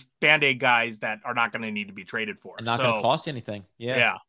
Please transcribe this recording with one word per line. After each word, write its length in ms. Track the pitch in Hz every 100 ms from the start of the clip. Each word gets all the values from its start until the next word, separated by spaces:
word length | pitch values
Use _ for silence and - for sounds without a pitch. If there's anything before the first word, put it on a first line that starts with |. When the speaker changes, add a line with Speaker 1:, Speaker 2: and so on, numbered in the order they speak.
| - -
Speaker 1:
Band-Aid 400 | 151 151 143 127
guys 400 | 131 120 117 107
that 200 | 120 107
are 100 | 127
not 200 | 120 117
gonna 180 | 117 113
need 160 | 107 101
to 60 |
be 100 | 98
traded 340 | 92 117 107 95
for. 160 | 95 -
Speaker 2:
And 80 | 117
not 120 | 117
Speaker 1:
So 60 |
Speaker 2:
gonna 180 | 127 110
cost 260 | 110 156 160
you 40 |
anything. 340 | 131 110 104 95 -
Yeah. 200 | 117 127
Speaker 1:
Yeah. 200 | 113 95